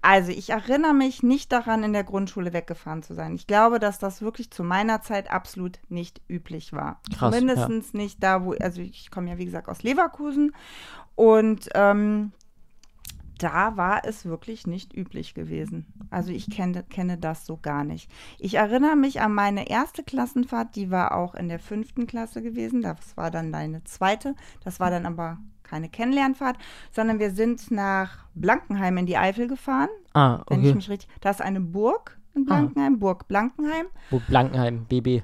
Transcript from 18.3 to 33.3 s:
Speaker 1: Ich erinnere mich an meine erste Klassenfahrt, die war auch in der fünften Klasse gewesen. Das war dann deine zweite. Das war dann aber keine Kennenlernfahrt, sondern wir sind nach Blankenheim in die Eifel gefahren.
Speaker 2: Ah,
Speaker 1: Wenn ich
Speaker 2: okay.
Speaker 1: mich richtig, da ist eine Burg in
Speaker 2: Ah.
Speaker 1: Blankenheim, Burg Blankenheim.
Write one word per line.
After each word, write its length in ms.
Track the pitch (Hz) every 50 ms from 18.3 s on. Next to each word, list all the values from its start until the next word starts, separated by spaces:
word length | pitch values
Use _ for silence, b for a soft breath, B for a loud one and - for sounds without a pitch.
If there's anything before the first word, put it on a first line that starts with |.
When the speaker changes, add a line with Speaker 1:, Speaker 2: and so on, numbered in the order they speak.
| B B
Speaker 1:
Ich 180 | - 196 202
erinnere 420 | - 214 208 220 262 277 302 320 294
mich 240 | 269 277 262 -
an 120 | - 214 208
meine 360 | 208 202 202 202 202 - -
erste 340 | - 220 277 - - - 302
Klassenfahrt, 720 | - - 262 247 247 - 254 247 - - 233 226 226 -
die 160 | 208 196 185
war 240 | 185 185 180 - -
auch 200 | - 175 175 -
in 120 | - 175 170
der 120 | 170 170
fünften 460 | - - 208 214 220 - - - 240
Klasse 360 | 226 - 233 226 226 - 233
gewesen. 400 | 226 233 226 240 226 226 247 247
Das 340 | 226 180 165 165 - - -
war 160 | - 165 165
dann 220 | 165 165 165 160 156
deine 280 | 151 151 156 156 160 -
zweite. 500 | - - - 185 190 208 214 - 277 277 b b b b b -
Das 160 | 185 185 -
war 80 | 185 180
dann 140 | 180 175 175
aber 320 | 175 170 165 170 165 165 185 214 - - - -
keine 240 | - - 160 160 165
Kennenlernfahrt, 680 | - - 233 247 269 277 277 269 262 - 285 262 254 254 B B B B B B
sondern 280 | - - 220 226 220 214
wir 120 | 214 208
sind 400 | 190 196 220 233 240 226 - -
nach 540 | 240 208 196 196 196 190 190 185 - - - - -
Blankenheim 640 | 170 156 185 233 285 - - 208 202 190 180 185 180
in 80 | 180
die 100 | 175 185 139
Eifel 300 | - 190 196 220 240 240
gefahren. 400 | 269 254 - - 269 262 277 392 440 415 370 - -
Speaker 2:
Ah, 280 | 151 143 131 120 92 - -
Speaker 1:
Wenn 100 | 143 131
ich 60 | 127 143
Speaker 2:
okay. 80 | 139
Speaker 1:
mich 140 | 208 185 -
richtig, 200 | 202 196 - b b b
da 80 | - 196
ist 120 | 202 -
eine 200 | - - 196 190
Burg 560 | 180 165 170 196 208 233 330 466 - - - - - - _
in 60 | 285
Speaker 2:
Ah. 40 | 277 262 294 -
Speaker 1:
Blankenheim, 420 | 294 294 - 277 277 277 277 226
Burg 260 | 202 190 185 185 -
Blankenheim. 560 | -